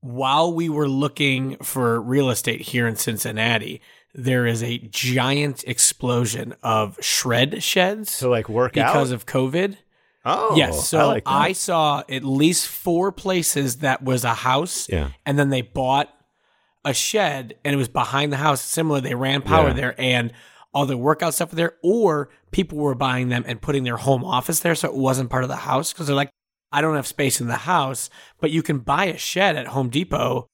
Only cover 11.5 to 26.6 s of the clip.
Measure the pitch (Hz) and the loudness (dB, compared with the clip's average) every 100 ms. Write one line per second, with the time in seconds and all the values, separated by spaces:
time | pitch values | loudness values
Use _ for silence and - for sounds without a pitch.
11.5 | 190 - 170 151 143 - 131 135 135 156 | 0 -2 2 2 0 -4 -6 -2 4 4
12.5 | 175 - - - 170 190 185 196 185 160 | 4 -2 -6 -2 0 0 -2 -2 0 0
13.5 | - 139 120 147 131 131 127 120 113 131 | 0 -2 0 -2 0 0 0 0 0 2
14.5 | 131 175 - - 85 69 - - 143 139 | 0 0 -6 -2 -2 -2 -6 -2 2 4
15.5 | 135 120 - 127 135 147 _ _ _ _ | 2 -2 -4 0 0 0 _ _ _ _
16.5 | _ _ _ 147 131 - 214 185 143 120 | _ _ _ -4 -2 0 2 0 -2 -10
17.5 | - 143 143 123 - 120 135 147 139 156 | -8 -2 0 0 0 0 0 0 0 2
18.5 | 135 - - 160 143 123 123 135 139 135 | 0 -2 -2 2 0 0 -2 0 0 2
19.5 | 160 147 123 127 - 127 123 117 - - | 4 4 2 -2 -2 0 2 0 -8 -20
20.5 | - - 139 139 131 131 156 175 - - | -20 -6 -2 0 0 2 2 0 -2 -4
21.5 | 160 165 - 170 226 208 151 143 _ _ | -2 -2 0 0 4 4 2 -4 _ _
22.5 | - 175 151 147 127 135 127 127 123 123 | -2 -2 0 -2 0 0 0 0 -2 -4
23.5 | 120 - 143 127 120 139 135 156 120 - | -8 -2 -2 0 -2 2 0 2 -2 0
24.5 | 165 170 160 160 135 131 131 123 127 127 | -2 0 0 -2 0 0 0 0 -2 -2
25.5 | 135 - 135 160 - 147 139 139 _ _ | -6 -2 -2 -2 -6 -2 0 -2 _ _
26.5 | _ | _